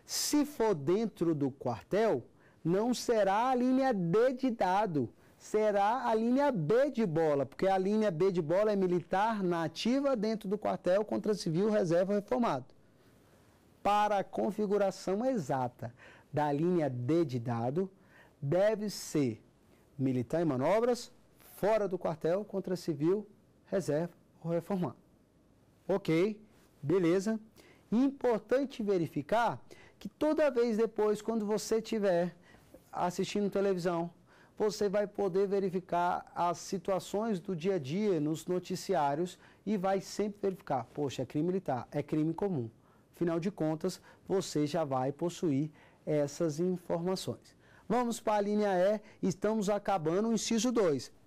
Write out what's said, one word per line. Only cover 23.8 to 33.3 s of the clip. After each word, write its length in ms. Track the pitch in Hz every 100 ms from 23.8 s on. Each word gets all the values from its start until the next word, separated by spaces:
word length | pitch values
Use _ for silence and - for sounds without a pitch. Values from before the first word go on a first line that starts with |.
| 151 147 170 - _ _
ou 60 | 165
reformado. 460 | 170 165 196 156 - _ _ _ _ _ _ _ _ -
Ok, 520 | 190 180 160 202 208 - - _ _
beleza. 580 | 139 190 165 185 196 220 - - - - -
Importante 920 | 214 269 277 247 220 - 254 285 -
verificar 800 | 202 190 160 151 135 220 226 127 - - - -
que 100 | -
toda 420 | - 302 311 302
vez 260 | 247 240 208
depois, 440 | 226 - 214 208
quando 240 | - 226
você 380 | 208 208 - 226
tiver 540 | 214 226 202 170 175 - - - - - _
assistindo 580 | - 175 180 190